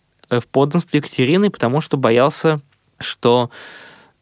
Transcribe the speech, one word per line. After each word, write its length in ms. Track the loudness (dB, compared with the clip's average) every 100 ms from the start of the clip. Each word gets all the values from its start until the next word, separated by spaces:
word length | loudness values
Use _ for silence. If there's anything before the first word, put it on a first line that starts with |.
| _ _ -4
э, 120 | -4
в 60 | -2
подданстве 520 | 0 2 0 0 -2
Екатерины, 520 | -2 -2 0 2 0
потому 300 | 0 -2 -2
что 160 | -2 -2
боялся, 640 | 2 2 2 0 -2 -2 -6 _ _ -14
что, 520 | -12 -2 2 2 0 -8 -20 -20 -20 -20 _ _